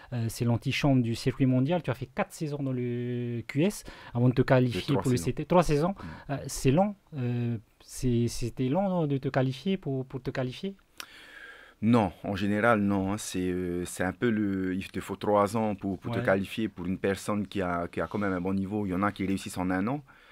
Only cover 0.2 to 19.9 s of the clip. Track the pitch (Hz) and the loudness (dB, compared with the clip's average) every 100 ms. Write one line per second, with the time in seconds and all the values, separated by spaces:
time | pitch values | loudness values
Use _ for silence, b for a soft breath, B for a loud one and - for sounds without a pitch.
0.2 | 113 - 120 113 135 - 147 135 117 113 | -4 0 0 0 0 0 4 4 2 0
1.2 | 131 - 131 127 135 175 - 117 127 - | -2 2 4 4 2 0 -2 -6 -6 -4
2.2 | 196 - 156 143 135 127 123 120 123 123 | -4 -4 -6 -4 -4 -2 -2 -2 -4 -4
3.2 | 120 117 - 135 190 - - B B - | -4 -6 -2 2 2 0 -12 B B 4
4.2 | 123 123 123 127 127 95 - 131 131 147 | 4 6 6 6 4 0 0 2 2 0
5.2 | 147 123 151 180 160 143 175 196 - - | 0 -4 2 4 4 2 2 -2 -10 -12
6.2 | - 139 135 - 135 151 208 202 - 147 | -8 -8 -6 0 4 4 2 -2 -12 -6
7.2 | 123 120 117 117 - _ - - 127 117 | -2 0 -2 -4 -8 _ -16 -2 2 2
8.2 | 117 - 117 - 131 165 196 180 151 139 | 2 0 -4 -2 0 2 2 0 0 0
9.2 | 139 135 131 131 196 190 143 135 127 127 | 0 0 0 0 -2 -2 -2 -4 -4 -8
10.2 | 139 135 127 120 196 196 _ B B B | -6 -4 -4 -6 -10 -10 _ B B B
11.2 | B B B B B B 107 120 95 - | B B B B B B 4 4 4 -2
12.2 | 98 95 101 104 113 110 101 98 95 107 | -6 -2 0 2 4 4 4 2 0 -2
13.2 | - 92 92 90 90 87 87 - 92 92 | -4 -2 -2 -2 -2 -4 -4 -2 -4 0
14.2 | 123 107 104 95 92 95 - 95 - 98 | 0 2 0 0 -2 -2 -4 -8 -8 -4
15.2 | 101 104 101 113 110 101 98 90 120 117 | 2 4 4 0 -2 -2 -4 -4 -4 -2
16.2 | 117 98 95 - 107 - 87 95 101 95 | 2 2 0 -4 -4 -4 -4 -2 0 -2
17.2 | - 104 95 101 90 87 87 - 82 107 | -2 -4 -4 -4 -2 -2 -4 -4 -4 -2
18.2 | 101 92 90 98 95 107 101 90 104 98 | -2 -2 -2 -2 -2 -2 -2 0 0 -2
19.2 | 95 98 104 110 92 92 101 | -2 -2 -4 -4 -2 0 0